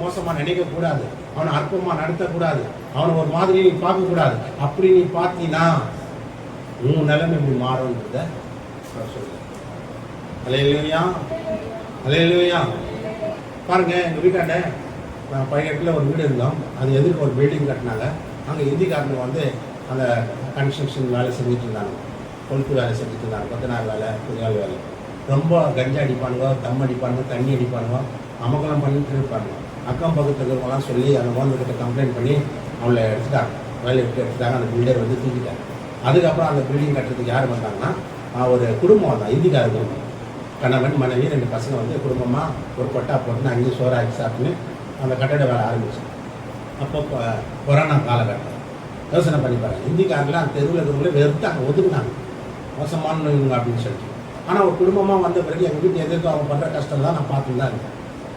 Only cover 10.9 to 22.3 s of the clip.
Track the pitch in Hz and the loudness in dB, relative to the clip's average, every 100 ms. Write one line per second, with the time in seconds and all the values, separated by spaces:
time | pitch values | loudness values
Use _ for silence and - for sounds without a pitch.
10.9 | 160 185 185 - - - - - - - | 0 0 -2 -6 -6 -6 -6 -6 -10 -12
11.9 | - 131 156 170 180 175 175 - - - | -6 0 4 6 6 4 2 0 -2 -6
12.9 | - - - - - - - - 185 175 | -8 -8 -6 -6 -6 -10 -10 0 2 4
13.9 | 175 170 156 180 185 165 170 175 - - | 2 0 4 4 4 2 0 -2 -4 -10
14.9 | - - - - 135 139 147 156 147 170 | -10 -12 -12 -6 -4 0 0 0 0 0
15.9 | 156 139 160 147 123 127 - 123 - 131 | 2 2 2 2 2 0 0 -6 -2 2
16.9 | 135 170 160 131 123 143 147 139 120 120 | 4 4 4 2 4 4 4 0 0 -4
17.9 | 110 131 165 - - 139 156 139 160 185 | -2 -4 -4 -10 -10 -6 -2 0 2 2
18.9 | 151 139 131 127 160 139 - - - - | 0 0 -2 -2 0 -2 -2 -10 -12 -6
19.9 | 131 127 117 113 - - 139 139 156 139 | -2 0 0 -2 -4 -6 -2 -2 0 -4
20.9 | 143 127 123 123 - 123 120 117 107 98 | -2 0 0 0 0 0 0 -2 -6 -6
21.9 | 92 - - - | -8 -10 -12 -12